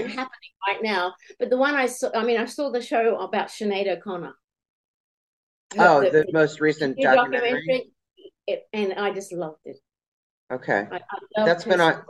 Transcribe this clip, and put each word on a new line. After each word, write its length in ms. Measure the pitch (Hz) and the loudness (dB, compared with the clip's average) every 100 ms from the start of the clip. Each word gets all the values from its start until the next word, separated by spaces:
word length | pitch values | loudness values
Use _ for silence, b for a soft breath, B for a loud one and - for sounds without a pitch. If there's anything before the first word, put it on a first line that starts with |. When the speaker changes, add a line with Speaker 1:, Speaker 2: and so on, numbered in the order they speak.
Speaker 1:
Movies? 120 | 233 254 | -4 -6
Speaker 2:
happening 340 | 262 - - _ 196 | -10 -12 -20 _ -6
right 160 | 202 | -4
now. 300 | 220 190 180 - B B | -2 -2 -2 -6 B B
But 120 | 240 | 0
the 80 | 254 | 2
one 160 | 277 | 2
I 120 | 294 247 | 2 -2
saw, 240 | 247 254 | -2 -4
I 100 | 226 | -2
mean, 160 | 233 226 | 0 0
I 60 | 247 | -2
saw 240 | - 277 | -4 -4
the 100 | 233 | -4
show 360 | 233 254 226 190 | -2 0 2 0
about 280 | 185 196 - | -2 -4 -4
Sinead 380 | - 214 196 196 | -4 -4 -2 -2
O'Connor. 460 | 175 208 180 147 - _ _ _ _ _ _ _ _ _ _ _ _ - | -4 -6 -10 -10 -16 _ _ _ _ _ _ _ _ _ _ _ _ -6
The, 160 | - 175 | 4 6
Speaker 1:
Oh, 140 | 147 | 6
Speaker 2:
the, 80 | 190 | 6
Speaker 1:
the 140 | 156 | 4
Speaker 2:
the 80 | - | 2
Speaker 1:
most 280 | 160 151 - | 2 0 2
recent 360 | 156 147 143 131 | 0 0 -2 0
Speaker 2:
new 80 | |
Speaker 1:
documentary? 460 | 135 - 247 247 240 | 4 4 4 0 -2
Speaker 2:
documentary. 420 | 247 - 254 - _ _ _ - _ - | -2 -2 -4 -4 _ _ _ -20 _ -8
It, 160 | 190 - | -8 -6
and 220 | 214 202 | -6 -4
I 180 | 190 202 | -4 -6
just 200 | 196 190 | -6 -10
loved 260 | 175 160 156 - | -8 -10 -12 -18
it. 100 | 135 _ _ _ _ _ _ - | -20 _ _ _ _ _ _ -10
Speaker 1:
Okay. 360 | 127 - 107 104 | -6 0 0 -2
Speaker 2:
I, 60 | 180 | -10
I 20 | - - - 214 | -12 -14 -6 0
loved 120 | 165 | 2
Speaker 1:
That's 160 | 170 | 2
been 140 | - 180 | 2 4
Speaker 2:
her 60 | |
Speaker 1:
on, 80 | 160 | 4
Speaker 2:
story. 140 | 156 | 2